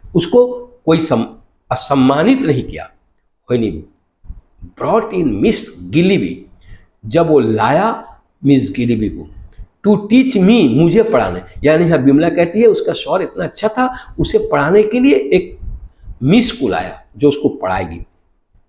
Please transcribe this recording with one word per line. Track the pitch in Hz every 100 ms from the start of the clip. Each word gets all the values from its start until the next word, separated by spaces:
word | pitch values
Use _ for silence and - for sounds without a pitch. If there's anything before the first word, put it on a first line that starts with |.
| - 170
उसको | - 247 247 - - _ 160
कोई | 160
सम-, | 160 113 110 - _ _ -
असम्मानित | 127 - 143 131 143 202 262
नहीं | 165 127
किया। | - 78 - _ _ _ _ _ -
When | 120 110
he | 78 - _ _ _ - - - _ -
brought | - 135 214 220
in | 185 147 101 190
Miss | - - - 90
Gilliby, | 135 185 185 90 - - _ - - _ _ 110
जब | 160 165
वो | 147
लाया | 113 110 110 156 220 - - - _ _ 139
मिस | 135 - -
गिलीबी | 120 110 104
को, | 85 82 - - - - _ 202
to | 208 208
teach | 247 262 208 185
me, | 233 143 127
मुझे | 170 208
पढ़ाने, | - 123 98 90 - -
यानी | 143 160 170
यहाँ | 156
बिमला | 131 143 170
कहती | 170 170 208
है, | 233
"उसका | - -
शौर | 165 139 185
इतना | 160 -
अच्छा | 160 - 214
था, | 254 254 - - -
उसे | 147 220
पढ़ाने | - 143 143 202
के | 214 247
लिए | 269 -
एक | - 180 - - - - - _ - -
मिस | 127 226 240
को | - 113
लाया | 85 90 - _ 101
जो | 143
उसको | 147 139
पढ़ाएगी, | - 92 92 87 82 - _ _ _ _ _